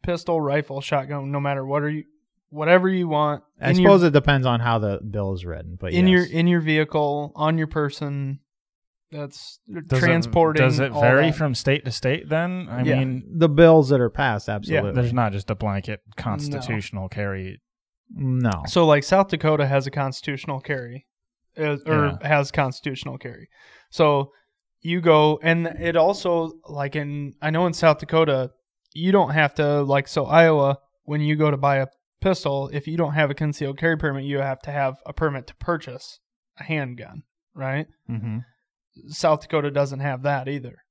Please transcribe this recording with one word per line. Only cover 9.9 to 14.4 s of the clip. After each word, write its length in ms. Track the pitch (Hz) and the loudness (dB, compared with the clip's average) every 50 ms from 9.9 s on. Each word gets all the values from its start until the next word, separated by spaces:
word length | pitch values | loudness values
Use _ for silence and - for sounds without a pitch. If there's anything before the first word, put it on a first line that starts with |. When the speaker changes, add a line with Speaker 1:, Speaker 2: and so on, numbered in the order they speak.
| 135 131 | 0 2
Speaker 3:
it, 40 | 175 | 2
Speaker 1:
transporting 580 | 165 165 165 127 117 113 170 165 160 156 156 131 | 2 2 2 0 0 2 2 4 4 4 4 4
Speaker 3:
does 160 | 127 123 123 | 4 4 2
it 140 | 135 131 113 | 0 -2 0
Speaker 1:
all 80 | 113 | 2
Speaker 3:
vary 300 | - 123 127 139 156 160 | 4 4 4 4 4 2
Speaker 1:
that. 40 | 147 | 0
Speaker 3:
from 180 | 151 156 143 123 | 0 -2 -2 -2
state 300 | - - 135 139 147 - | -2 0 0 -2 0 -2
to 80 | 131 | -6
state 380 | 117 - - 127 139 - 156 151 | -8 -4 -2 -2 -2 -2 -4 -4
then? 400 | 156 160 170 180 180 185 180 - | -4 -2 -2 -4 -6 -8 -10 -8
I 140 | 123 123 127 | -6 -2 0
Speaker 1:
Yeah. 160 | 127 127 131 | 0 2 0
Speaker 3:
mean, 240 | 131 131 127 131 - - - 165 | 0 -2 -4 -6 -8 -8 0 2
Speaker 2:
The 100 | 165 160 | 2 2
bills 400 | 143 156 170 165 160 160 147 131 | 6 8 8 10 10 8 6 6
that 100 | 143 131 | 2 2
are 100 | 123 113 | 2 0
passed, 380 | - - 143 131 110 104 | 0 -2 -2 -2 -2 -4